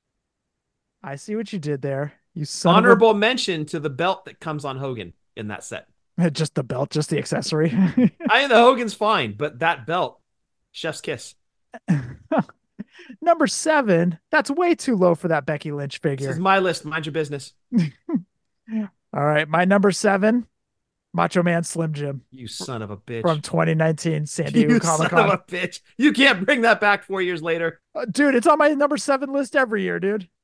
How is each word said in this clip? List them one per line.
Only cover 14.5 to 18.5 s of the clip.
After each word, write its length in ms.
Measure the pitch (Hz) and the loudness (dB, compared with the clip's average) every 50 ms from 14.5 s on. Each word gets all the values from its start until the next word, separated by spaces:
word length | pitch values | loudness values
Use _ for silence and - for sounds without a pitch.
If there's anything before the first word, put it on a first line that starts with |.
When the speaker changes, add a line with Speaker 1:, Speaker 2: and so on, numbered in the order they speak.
Speaker 1:
way 240 | 277 330 359 349 330 | -2 0 2 2 2
too 220 | - - - 240 | 0 0 -2 0
low 180 | 185 180 180 170 | 2 4 4 2
for 140 | - - 175 | 2 0 -2
that 160 | 160 147 135 | -2 -2 -2
Becky 260 | - 156 143 - 156 147 | -4 -6 -6 -6 -8 -8
Lynch 280 | 143 143 139 - - | -6 -8 -8 -10 -6
Speaker 2:
This 100 | - 156 | -4 -4
Speaker 1:
figure. 200 | 139 131 139 135 | -4 -2 -4 -4
Speaker 2:
is 80 | 127 160 | -4 -2
my 200 | 185 190 190 196 | 2 4 4 4
list. 260 | 190 185 160 - - | 4 0 -2 -2 -6
Mind 180 | 151 151 160 151 | -8 -8 -6 -6
your 60 | 156 143 | -6 -4
business. 400 | 160 156 139 147 139 135 - - _ _ _ | -4 -4 -4 -6 -10 -12 -16 -20 _ _ _
Speaker 1:
<laughs> 80 | 254 220 165 147 - _ _ - 330 202 180 - _ _ _ _ | 0 0 0 0 -4 _ _ -4 -4 -4 -4 -6 _ _ _ _